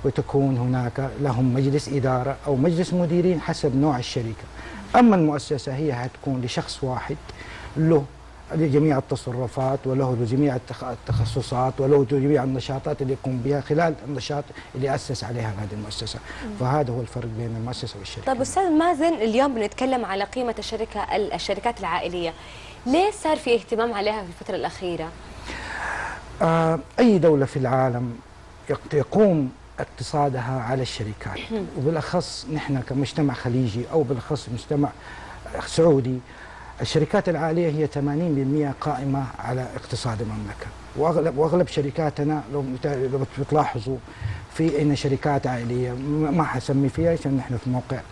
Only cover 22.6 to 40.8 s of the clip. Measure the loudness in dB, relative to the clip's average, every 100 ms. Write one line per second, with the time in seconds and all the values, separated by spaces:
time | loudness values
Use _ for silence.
22.6 | -16 -8 2 4 4 2 0 0 2 2
23.6 | 2 0 0 0 0 -2 -6 -12 -6 -4
24.6 | -4 -4 -4 -4 -6 -10 -16 -14 -10 -10
25.6 | -8 -6 -6 -6 -8 -10 -14 -2 2 4
26.6 | 2 0 -2 4 6 8 6 6 2 0
27.6 | 2 4 2 0 -4 -8 -16 -20 -20 -20
28.6 | -6 -6 0 0 2 6 6 6 2 -4
29.6 | -18 -8 -8 -8 -4 0 0 0 -2 -4
30.6 | -2 -2 -2 -4 -8 -6 -8 -10 -6 -6
31.6 | -4 -2 0 0 0 0 -2 -8 -6 -6
32.6 | -2 -2 0 -2 0 2 0 0 0 2
33.6 | 0 -2 0 0 2 -2 -2 -6 -4 -10
34.6 | -2 0 0 -2 -16 -16 -16 -16 -10 -8
35.6 | -4 4 6 6 4 -4 -6 -18 -18 -18
36.6 | -16 -8 -2 0 2 2 2 0 2 2
37.6 | 2 2 0 0 0 0 2 2 2 2
38.6 | 0 -2 -2 -2 0 -2 -2 -6 -4 -4
39.6 | -4 -8 -6 -4 -2 -2 -4 -4 -8 -10
40.6 | -12 -14